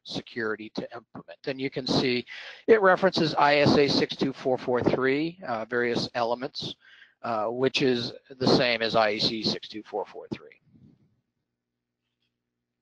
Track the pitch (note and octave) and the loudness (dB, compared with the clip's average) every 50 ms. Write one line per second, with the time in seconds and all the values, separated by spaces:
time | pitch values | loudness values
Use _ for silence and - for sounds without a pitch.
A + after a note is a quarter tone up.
0 | _ - - - - - - A#2+ A2+ G#2+ G#2+ G#2 G#2+ A2 - - C3+ - - A#2+ | _ -10 -10 -10 -10 -8 -8 -6 -4 -4 -6 -6 -10 -12 -10 -10 -10 -10 -12 -16
1 | A2+ _ - - - - E2+ - - D3 C3+ C3 C3 C#3 - D3 C3 B2 - C3+ | -18 _ -20 -20 -18 -18 -20 -12 -10 -8 -6 -6 -6 -6 -6 -6 -4 -2 0 0
2 | C3+ C3 B2 B2 A#2 - - - - - - - - - A3+ A3 G3 F#3+ F#3 E3 | 0 0 0 -2 -4 -6 -12 -16 -16 -16 -18 -4 4 4 6 6 8 6 4 6
3 | F#3+ F#3 - - E3+ D3+ - - D3 C#3+ D3 D3 C#3+ C3 - D3 C#3+ C3+ C3+ C3+ | 4 2 2 2 0 0 2 2 4 4 6 6 6 6 6 6 4 4 2 0
4 | D3+ - - - - C#3 C3 - - C3+ B2+ A#2 - C3 B2 A#2+ A#2 - - B2 | -2 -2 -2 -4 -4 -4 -4 -4 -2 -2 -2 -2 -2 -2 -2 0 2 2 2 2
5 | B2+ C3 C3+ D3 D#3 E3 F3 F#3 F#3+ B2+ A#2+ A2 A2 A2 B2 A#2+ A#2+ A#2+ A#2 A2 | 2 0 0 0 -2 -4 -6 -10 -8 -8 -6 -6 -6 -4 -4 -2 -2 0 -2 -2
6 | A2 - - B2 A#2 A2+ A#2+ A#2+ B2+ D3 - - - - - - _ - - - | -4 -4 -4 -2 -2 -2 -2 -4 -6 -8 -8 -10 -10 -10 -12 -14 _ -20 -20 -20
7 | - - _ _ - A#2 A#2 G#2+ G#2+ A2 A#2+ B2+ C3 C3 - - D3+ C3 B2 A#2+ | -20 -20 _ _ -8 -6 -4 -2 -2 -4 -2 -2 -2 0 0 2 2 2 2 0
8 | A#2 B2 - - - - C3+ B2+ C3 - - - C3+ A#2+ A#2 A2 A2+ A2 G#2+ A2+ | -2 -6 -10 -14 -18 -20 -10 -4 0 2 4 4 4 2 2 0 0 0 2 2
9 | A2 G#2+ G#2 A2 - B2 A#2 A2 G#2 G#2 - F2+ - - - G#2+ - - - G#2 | 2 2 2 0 -2 -2 -2 -2 -4 -4 -4 -4 -8 -12 -14 -14 -14 -8 -8 -8
10 | F#2 - - F2 D#2 D#2+ - - D2+ - - _ _ _ _ _ - - _ _ | -8 -8 -10 -16 -12 -12 -12 -12 -12 -16 -20 _ _ _ _ _ -20 -20 _ _
11 | _ _ _ _ _ _ _ _ _ _ _ _ _ _ _ _ _ _ _ _ | _ _ _ _ _ _ _ _ _ _ _ _ _ _ _ _ _ _ _ _
12 | _ _ _ _ _ _ _ _ _ _ _ _ _ _ _ _ | _ _ _ _ _ _ _ _ _ _ _ _ _ _ _ _